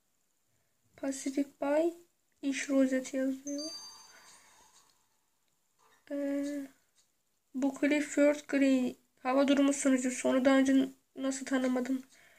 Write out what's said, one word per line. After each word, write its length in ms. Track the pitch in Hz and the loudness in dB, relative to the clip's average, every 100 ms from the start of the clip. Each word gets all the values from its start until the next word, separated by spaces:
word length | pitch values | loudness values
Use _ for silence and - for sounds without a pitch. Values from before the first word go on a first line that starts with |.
| _ _ _ _ _ _ _ _ _ - | _ _ _ _ _ _ _ _ _ -10
Pacific 520 | 277 269 277 269 277 - | -8 -6 -6 -4 -4 -4
Bay 340 | 285 294 339 330 _ _ _ - | -2 0 0 -4 _ _ _ -10
iş 280 | 277 262 - | -6 -6 0
rozeti 460 | 269 262 262 254 262 | 2 2 0 -4 -4
yazıyor. 540 | 262 269 285 285 311 302 - - - - - - _ _ _ _ _ _ _ _ _ _ _ _ _ _ _ _ - | -4 -4 -8 -10 -10 -14 -18 -20 -20 -20 -20 -20 _ _ _ _ _ _ _ _ _ _ _ _ _ _ _ _ -10
Ee, 560 | 285 277 285 285 285 277 _ _ _ _ _ _ _ _ | -6 -4 -4 -4 -8 -10 _ _ _ _ _ _ _ _
bu 200 | 262 269 269 | -2 -2 0
Clifford 560 | 285 302 294 - 285 294 - | 2 2 0 2 4 2 -2
Gray 480 | 277 269 262 247 - _ _ | 2 4 2 0 -6 _ _
hava 300 | 254 269 277 | -2 2 4
durumu 240 | 285 277 | 4 4
sunucusu. 560 | 277 277 262 254 247 254 | 2 2 2 0 -4 0
Onu 160 | 262 | 2
daha 140 | 262 269 | 4 4
önce 300 | 269 269 269 - _ - | 4 2 0 -6 _ -8
nasıl 300 | 269 269 269 | -6 -6 -4
tanımadım? 560 | 269 254 254 254 262 - _ _ | -2 0 -2 -4 -6 -8 _ _